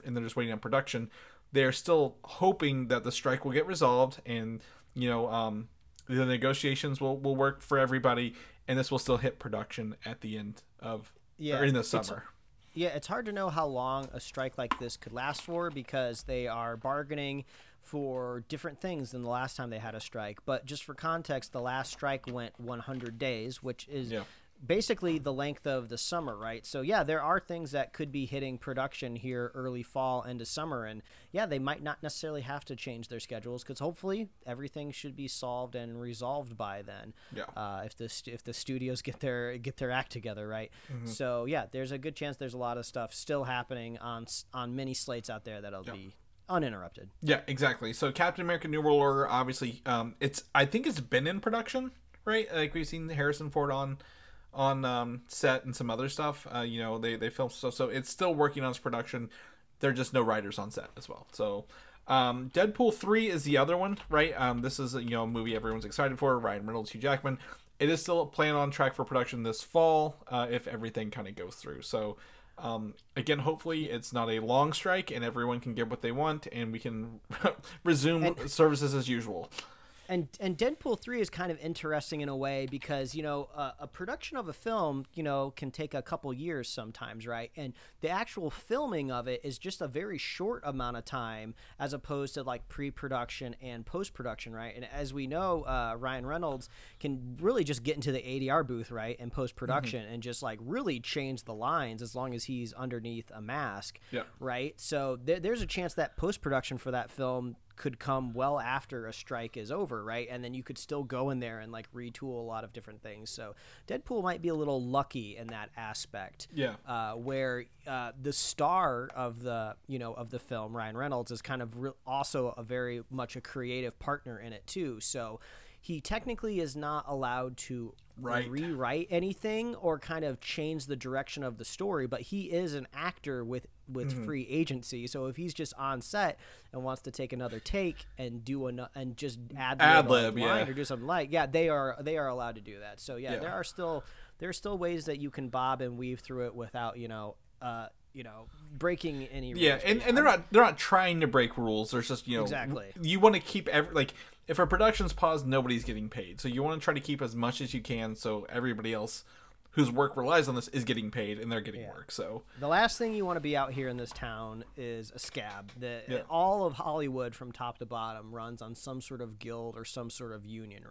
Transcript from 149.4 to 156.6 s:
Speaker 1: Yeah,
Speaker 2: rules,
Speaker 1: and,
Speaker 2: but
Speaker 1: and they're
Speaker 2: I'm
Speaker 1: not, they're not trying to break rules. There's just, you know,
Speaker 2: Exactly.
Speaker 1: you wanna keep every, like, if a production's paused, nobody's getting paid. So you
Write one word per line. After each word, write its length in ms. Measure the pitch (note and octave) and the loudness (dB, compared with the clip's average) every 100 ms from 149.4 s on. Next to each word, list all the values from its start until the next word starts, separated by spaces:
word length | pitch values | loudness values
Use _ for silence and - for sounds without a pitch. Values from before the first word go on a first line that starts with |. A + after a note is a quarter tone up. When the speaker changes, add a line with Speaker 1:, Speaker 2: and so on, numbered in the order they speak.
| B2+ | -4
Speaker 1:
Yeah, 180 | A#2+ D#3 | 6 6
Speaker 2:
rules, 120 | C3+ G3 | 8 4
Speaker 1:
and, 140 | G#3+ | 4
Speaker 2:
but 80 | B3 | 6
Speaker 1:
and 100 | B3 | 10
they're 100 | D4 | 10
Speaker 2:
I'm 120 | F#3 | 8
Speaker 1:
not, 120 | - | 8
they're 100 | G#3+ | 10
not 140 | A3 D3+ | 10 6
trying 420 | - F#3 F#3 E3 | 6 6 8 4
to 60 | D3 | 6
break 300 | B2+ A#2 - | 6 6 2
rules. 320 | A2+ G#2+ A2 | 2 2 2
There's 180 | B2 A#2+ | 0 0
just, 200 | B2+ - | -2 0
you 100 | A#2 | 2
know, 60 | |
Speaker 2:
Exactly. 500 | G#2 C3 B2 C3+ G2 F3 | 2 0 -2 -4 -6 -4
Speaker 1:
you 180 | D#3+ F#3+ | 2 10
wanna 200 | A3 G3 | 10 10
keep 280 | - G3 - | 0 -2 4
every, 220 | D3+ D3 | 4 4
like, 220 | D#3 C3+ - - - - | 2 2 -2 -20 -14 -2
if 140 | D#3+ | 4
a 80 | - | 6
production's 460 | F#3 G#3+ G#3+ F3+ | 8 6 6 0
paused, 340 | - E3+ D#3 C3 | 4 4 4 4
nobody's 380 | C3+ B2 A#2 A2+ | 4 4 0 0
getting 240 | G#2+ G#2+ | -4 -4
paid. 300 | B2 F#2 F2+ | -6 -8 -6
So 60 | C3 | -4
you 120 | B2 | 0